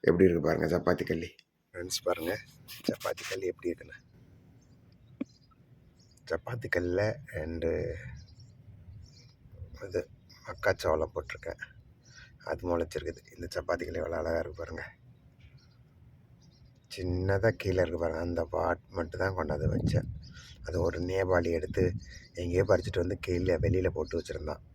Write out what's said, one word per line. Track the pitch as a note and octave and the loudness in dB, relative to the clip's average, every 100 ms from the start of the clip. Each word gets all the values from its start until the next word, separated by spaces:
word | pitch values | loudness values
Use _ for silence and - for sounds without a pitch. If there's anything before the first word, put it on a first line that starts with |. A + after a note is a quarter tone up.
எப்படி | - E2+ F#2 | 6 8 8
இருக்கு | E2+ | 8
பாருங்க | D2+ D#2+ D#2 | 4 2 4
சப்பாத்தி | E2+ - F2 | 2 4 2
கல்லி. | E2+ E2+ E2+ - _ _ _ | 2 -2 -2 -12 _ _ _
ஃப்ரெண்ட்ஸ் | F2+ F2+ - | -12 -6 -4
பாருங்க, | F2+ F2 E2 G#2 - - - - - | -2 -2 -2 -4 -8 -20 -18 -6 -4
சப்பாத்தி | - - - | -2 -4 -6
கல்லி | - F#2+ F#2 | -6 -4 -4
எப்படி | - F2 | -4 -4
இருக்குன்னு. | E2+ - - - - - - - - - - - - - - - - _ _ - - - _ - - - | -6 -10 -20 -20 -20 -20 -20 -20 -20 -20 -20 -20 -20 -20 -14 -14 -14 _ _ -20 -20 -20 _ -20 -20 -4
சப்பாத்தி | E2 - A#2+ A2 | -4 -4 -8 -2
கல்லில் | F2+ F2+ F2+ G#2+ - - | 0 2 2 2 -2 -8
ரெண்டு | - D#2 E2 E2 E2 D#2+ E2 - - - - - - - - - - - - - - - - - - - | -6 -6 -2 0 0 -2 -6 -10 -14 -18 -20 -20 -20 -20 -20 -18 -18 -18 -20 -20 -20 -20 -16 -14 -12 -4
இது | F#2 - - - - - | -4 -4 -12 -20 -20 -16
மக்காச்சோளம் | F2 G2+ F#2+ F2+ D#2 D#2 | -2 0 2 2 2 0
போட்டிருக்கேன், | - D2 - E2+ - - - - - - - - - | -4 -8 -10 -10 -10 -12 -18 -20 -20 -20 -20 -20 -16
அது | - D#2+ F2 | -8 -4 0
முளைச்சிருக்குது. | E2+ E2 D#2 D#2+ - - | 0 0 -4 -6 -10 -16
இந்த | - E2+ | -14 -8
சப்பாத்தி | F2 D#2+ E2+ E2+ | -6 -2 -2 -2
கல்லி | E2 | -4
எவ்வளோ | E2 E2 | -4 -2
அழகா | D#2+ E2 | 0 -2
இருக்கு | D#2 D#2 | -2 -8
பாருங்க. | D#2+ D#2 - - - - - _ - - - - - - - - - - - - - - - | -10 -8 -12 -16 -20 -20 -20 _ -20 -20 -20 -20 -20 -20 -20 -20 -20 -20 -20 -20 -20 -20 -16
சின்னதா | - F2+ F2+ F#2+ G2 A2 - | -6 -2 0 2 4 4 2
கீழே | F#2+ F#2 | 0 2
இருக்கு | E2+ E2+ | 2 2
பாருங்க, | E2 D#2+ F2 | 0 0 -2
அந்த | E2+ E2 E2 | -2 -2 0
பாட் | E2 E2+ - F#2 | 0 0 -2 -6
மட்டும் | E2 - | -4 0
தான் | F#2+ F#2 | 0 0
கொண்டாந்து | D#2 D2+ D#2 | -2 2 2
வச்சேன். | D#2 - - - - - - - - | 2 2 2 0 -8 -12 -16 -18 -14
அது | - F2+ | -6 0
ஒரு | F2 E2+ F2 | 0 0 -2
நேபாளி | F#2+ F#2 F2+ E2+ E2 | 0 4 4 4 0
எடுத்து | D#2 - F2+ G2 - - - | 0 2 2 2 -8 -16 -14
எங்கேயோ | - F2 F2 F#2+ | -6 0 4 6
பறிச்சுட்டு | F#2 - F2+ | 6 4 0
வந்து | F2 G2 - | 0 -2 0
கீழே | F2 F2+ E2+ E2+ | 0 4 4 4
வெளியில | E2+ F#2 | 4 2
போட்டு | E2+ D#2 E2 | 0 -2 -2
வச்சிருந்தான் | - - D2+ D2 - | -4 -8 -6 -8 -10